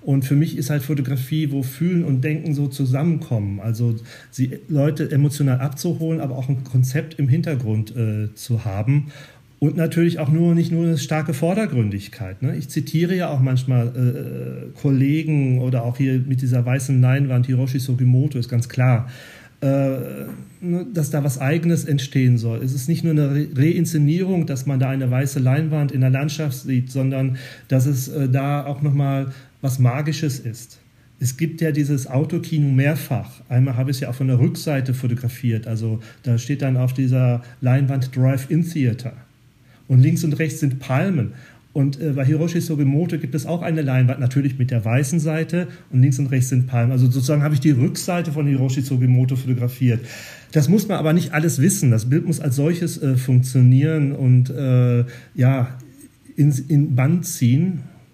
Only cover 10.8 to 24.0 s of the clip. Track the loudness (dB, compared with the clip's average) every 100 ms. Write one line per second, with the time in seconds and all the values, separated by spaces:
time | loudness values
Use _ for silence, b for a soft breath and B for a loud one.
10.8 | 0 0 -2 -4 -2 -2 0 0 -2 0
11.8 | 0 -2 -10 -12 -12 -6 -6 -4 -6 -6
12.8 | -2 -2 0 0 -2 0 2 0 0 0
13.8 | 0 0 -2 -2 -8 -10 -10 -10 -14 -4
14.8 | 0 2 2 0 0 0 2 0 0 -2
15.8 | -4 -2 0 0 0 -2 0 0 0 -2
16.8 | 0 2 4 4 2 0 0 0 0 -2
17.8 | -2 0 4 4 2 -2 -2 -2 -2 0
18.8 | 2 2 -2 B B B B _ -2 0
19.8 | 0 -2 -8 -10 -12 -14 -18 -12 -4 -4
20.8 | -4 -4 -2 0 -2 -2 0 0 2 0
21.8 | 0 -2 0 2 4 4 0 -4 -4 -4
22.8 | -2 -2 2 2 2 0 -2 2 2 2
23.8 | 0 2